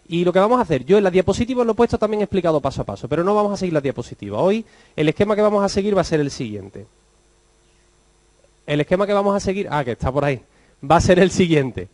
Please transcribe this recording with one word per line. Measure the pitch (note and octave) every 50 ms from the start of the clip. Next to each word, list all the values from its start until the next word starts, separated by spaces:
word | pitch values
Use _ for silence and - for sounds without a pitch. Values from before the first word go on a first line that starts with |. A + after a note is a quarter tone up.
| _ -
y | E3 E3+ F3
lo | F3+ F3
que | F#3+
vamos | G3 G#3+ B3 B3
a | A3
hacer, | D#3+ D#3 C3 B2
yo | C#3 F#3+
en | G#3+ G3+
la | F#3
diapositiva | E3+ F#3 F3 G3 F#3+ G#3 A#3+ A3 C4 B3
os | A#3+
lo | A3+
he | G#3+
puesto | A#3 A#3 A#3 A#3+
también | A3+ G#3+ G#3 A3 G#3 G3+
explicado | - - F#3+ E3+ E3+ D#3 C#3+
paso | C3 C3+ - -
a | B2
paso, | - G2+ - -
pero | A#2 D3 D#3+ F3
no | G3 G#3
vamos | G#3 G#3 G3+ G3+
a |
seguir | F#3 F#3+ F3+ D#3+
la | D3
diapositiva. | C#3 C3+ - - A#2 - - - G#2 G2+ G2+ A2
Hoy | D#3+ F#3+ G#3 A3+ A3 _ _ _ _ _ -
el | - D3+
esquema | D#3 D3 - G#3 G#3 G#3+
que | G3+ G#3+
vamos | G#3 G#3 G3+ G3
a | F#3+
seguir | - G3+ G3 G#3+ G3
va | F#3
a | E3
ser | - E3 D3+
el | D3 C#3
siguiente. | - - C3 G#2+ G#2 G2+ F#2+ G2 - G2 G2+ _ _ _ _ _ _ _ _ _ _ _ _ _ _ _ _ _ _ _ _ _ _ _ _ _ _ _ _ _ _ _ _ _ _ _ -
El | - D3 D3
esquema | D3 - F#3 F#3 G3+
que | G3 G3+
vamos | G3+ G3+ G3+ G3
a | G3+
seguir, | - G3+ F#3+ G3+ F#3 -
ah, | C#3+ D3+ C3+
que | A#2+
está | A2 - - C3+
por | B2+ C#3+ C#3+
ahí, | C#3+ C3+ A2 - _ _ _ _ _ _ - -
va | C#3 D#3+
a | E3+
ser | E3 F#3+ F3+ E3+
el | F#3+ F3+
siguiente. | - - F#3 E3 D#3+ D3 C3 B2+ - A#2+ A2 -